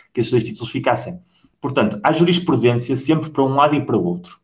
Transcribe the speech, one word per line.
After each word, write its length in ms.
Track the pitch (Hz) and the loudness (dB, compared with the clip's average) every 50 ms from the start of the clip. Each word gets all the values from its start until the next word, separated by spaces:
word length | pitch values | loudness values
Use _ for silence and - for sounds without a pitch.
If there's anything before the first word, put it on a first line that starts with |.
| _ _ - | _ _ -4
que 60 | 123 | -4
esses 120 | 117 - | -2 0
dois 120 | 127 120 - | 0 0 -2
títulos 260 | - 110 - 117 - | -2 -8 -10 -10 -8
ficassem. 500 | - 131 127 131 117 - - 92 90 - - _ _ _ _ _ _ _ | -6 -2 0 0 0 0 -2 -8 -12 -14 -18 _ _ _ _ _ _ _
Portanto, 400 | - 135 131 139 110 - - - - | -8 -4 0 0 0 0 0 0 0
há 80 | 147 | 2
jurisprudência 840 | 156 160 170 175 175 - - - 135 113 113 120 120 120 - - 135 | 2 4 4 2 2 0 0 0 0 2 4 2 2 2 -2 -2 -4
sempre 360 | 123 - - 160 156 - - | -2 0 0 0 0 0 -4
para 120 | - 139 135 | -2 0 0
um 120 | 131 135 | 2 4
lado 180 | 139 147 147 147 | 4 4 4 2
e 100 | 143 131 | 0 -2
para 140 | - - | 0 0
o 60 | 101 87 | 0 0
outro. 340 | 87 87 90 - - - _ | -2 -4 -6 -10 -16 -20 _